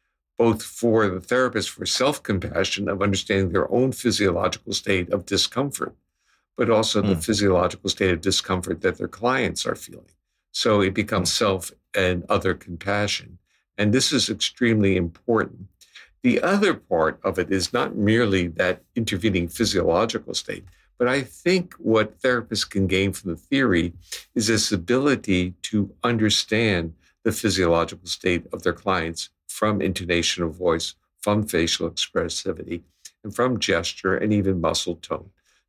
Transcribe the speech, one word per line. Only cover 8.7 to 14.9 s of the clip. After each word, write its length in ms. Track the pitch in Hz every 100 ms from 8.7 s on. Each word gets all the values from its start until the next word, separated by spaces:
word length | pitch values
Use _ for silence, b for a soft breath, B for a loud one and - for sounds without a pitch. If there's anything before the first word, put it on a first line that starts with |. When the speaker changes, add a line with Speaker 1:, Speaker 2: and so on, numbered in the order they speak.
| 80
Speaker 1:
that 160 | 92 85
their 100 | -
clients 580 | - 120 131 117 - -
are 80 |
feeling. 360 | - - - _ _ _ _ _
So 280 | - 120 104
it 140 | 95
becomes 360 | 95 101 101 85
Speaker 2:
Hmm. 140 | -
Speaker 1:
self 280 | 107 95 - - -
and 300 | 101 92 87 -
other 260 | 101 92
compassion. 840 | 87 - 85 98 101 104 - - 87 _ _ _ -
And 160 | 107
this 200 | 127 -
is 160 | 135 -
extremely 640 | 110 - - 120 110 98